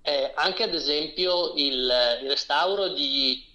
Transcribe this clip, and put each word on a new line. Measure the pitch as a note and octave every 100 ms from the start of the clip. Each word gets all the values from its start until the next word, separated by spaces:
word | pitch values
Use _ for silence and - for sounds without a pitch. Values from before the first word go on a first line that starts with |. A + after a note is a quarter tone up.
Eh, | - C#3+ C#3 -
anche, | E3+ F#3
ad | G#3+
esempio, | E3+ C#3+ D3 D#3 - F3+ F3+ E3+ D3+
il, | C#3+ B2+ B2+ B2 A#2+ A#2+
il | C3+
restauro | C#3 - D3 F3+ G3+ F#3+
di, | C#3+ C#3+ C#3 C3 B2+ -